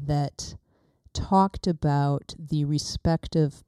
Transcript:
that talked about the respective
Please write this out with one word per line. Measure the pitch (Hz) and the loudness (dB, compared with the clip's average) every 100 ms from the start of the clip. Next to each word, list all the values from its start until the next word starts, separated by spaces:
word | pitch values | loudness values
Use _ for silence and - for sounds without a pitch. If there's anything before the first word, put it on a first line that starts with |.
| 143 | -2
that | 143 143 - - - _ _ _ _ - | 0 0 -6 -14 -14 _ _ _ _ -12
talked | - - 190 196 - - | -8 2 4 4 0 -4
about | 160 151 143 143 143 - - | 0 2 2 2 0 -4 -16
the | 156 151 143 | -4 0 2
respective | 147 - - 170 165 - 165 151 - | 0 -2 -2 0 0 0 0 0 -2